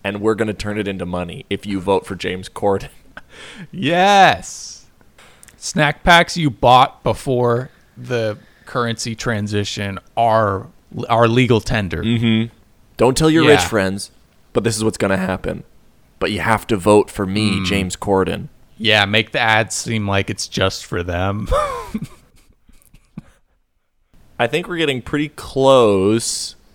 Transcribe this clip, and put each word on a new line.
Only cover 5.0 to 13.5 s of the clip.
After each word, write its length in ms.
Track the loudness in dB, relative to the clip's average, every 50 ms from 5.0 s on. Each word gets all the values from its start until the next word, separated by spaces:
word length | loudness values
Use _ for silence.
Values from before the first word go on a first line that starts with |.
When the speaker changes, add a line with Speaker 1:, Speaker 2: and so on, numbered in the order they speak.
| _ _ _ _ -20 -20 -20 _ -20 -20 _ _
Speaker 2:
Snack 440 | -12 -8 -2 0 0 0 -2 -2 2
packs 340 | 4 6 6 4 2 -2 -2
you 100 | -2 -2
bought 540 | -2 2 4 6 8 8 6 4 2 -6 -4
before 680 | -4 -4 -4 -4 -2 -2 0 2 2 0 0 -4 -8 _ _ _ _ _ -20
the 400 | -10 -6 -4 -2 -2 -4 -6 -8 -14 _ _ _ _
currency 500 | -10 -6 -4 -4 -4 -4 -6 -6 -8 -8
transition 840 | -6 -4 -4 -2 -2 -4 -2 -2 -2 -2 -2 -6 -8 -8 -8 -8 -10 _ _ -2
are, 520 | 0 2 2 4 4 2 2 0 -2 -6 -10 _ _ _ _ -10 -10 -2 0
are 180 | 4 4 4 4
legal 320 | 6 4 4 4 4 2
tender. 420 | 2 0 -4 -4 -2 -4 -6 -4 -2
Speaker 1:
Mm-hmm. 500 | -2 0 0 2 2 2 2 0 -2 -8 _ _ _ _ _ _ _ _
Don't 180 | 2 2 2 4
tell 120 | 4 2 4
your 160 | 4 4 6
rich 140 | 6